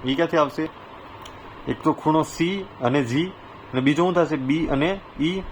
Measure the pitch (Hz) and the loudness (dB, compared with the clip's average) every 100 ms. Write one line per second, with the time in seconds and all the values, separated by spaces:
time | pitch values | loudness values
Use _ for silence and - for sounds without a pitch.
0 | 127 139 165 165 143 - 156 - - - | -2 0 2 4 2 0 -6 -8 -18 -18
1 | - - - - - - - 123 156 147 | -18 -18 -18 -18 -18 -12 -6 0 0 2
2 | 156 156 147 - 170 196 190 - 127 143 | 2 2 2 0 -2 -2 -8 -2 2 2
3 | 123 131 185 - - - - 127 135 151 | 2 0 -2 -6 -18 -18 -4 0 2 4
4 | 180 175 156 156 131 156 156 139 160 196 | 4 4 2 0 0 0 2 2 0 -2
5 | - - 151 190 180 | -8 -2 -2 -2 -6